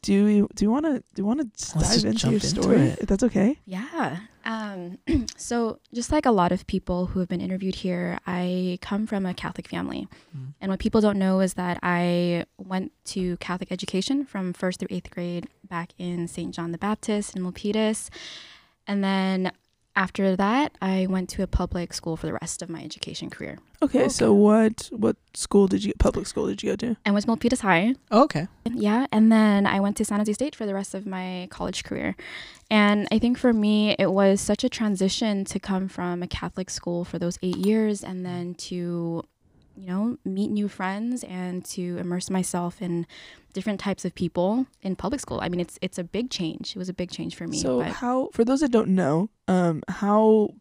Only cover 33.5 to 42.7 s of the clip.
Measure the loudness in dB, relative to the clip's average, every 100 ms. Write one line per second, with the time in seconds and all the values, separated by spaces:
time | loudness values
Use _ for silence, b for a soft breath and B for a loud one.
33.5 | 4 4 4 2 2 2 4 4 4 2
34.5 | 0 0 -2 -2 2 0 0 -2 -2 -4
35.5 | -6 -4 -4 -4 -4 -4 -4 -6 -6 -8
36.5 | -8 -8 -8 -6 -4 -4 -4 -4 -4 -4
37.5 | 0 2 2 2 -2 -6 -8 -6 -6 -8
38.5 | -10 -10 -6 -4 -4 -4 -6 -8 _ _
39.5 | _ _ -18 -6 -4 -2 -4 -6 -4 -2
40.5 | -2 -4 -4 -6 -4 -4 -6 -8 -8 -6
41.5 | -8 -8 -8 -6 -6 -4 -4 -2 -2 0
42.5 | -2 -4